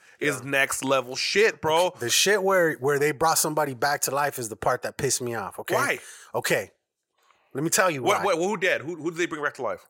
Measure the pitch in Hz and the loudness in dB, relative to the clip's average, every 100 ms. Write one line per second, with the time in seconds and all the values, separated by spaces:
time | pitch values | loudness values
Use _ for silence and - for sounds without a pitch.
0 | _ - 147 135 131 139 135 - 135 135 | _ -6 -4 -2 0 0 2 0 0 0
1 | 123 131 - 196 214 - 160 160 180 - | 0 -4 0 4 4 2 0 2 2 0
2 | 120 - 185 208 190 190 165 143 135 139 | 0 2 2 2 2 4 2 2 0 2
3 | 147 131 160 147 160 151 147 123 139 143 | 2 2 2 2 0 0 -2 0 -2 0
4 | - 135 143 135 113 107 120 123 113 - | -2 0 -2 -4 -8 -4 -2 0 -4 -4
5 | 135 - 120 117 95 - - - 269 139 | -2 -2 -4 -6 -8 -10 -2 0 0 -4
6 | - - - 117 - 143 95 _ _ _ | -8 -20 -8 -4 0 -2 -2 _ _ _
7 | _ _ _ _ _ 131 160 - 185 143 | _ _ _ _ _ -6 0 2 2 2
8 | 123 202 196 165 185 208 185 143 139 170 | 2 2 2 0 0 0 0 0 -4 -8
9 | 156 165 165 156 143 - 117 90 - | -6 -4 -4 -2 -4 -4 -6 -6 -10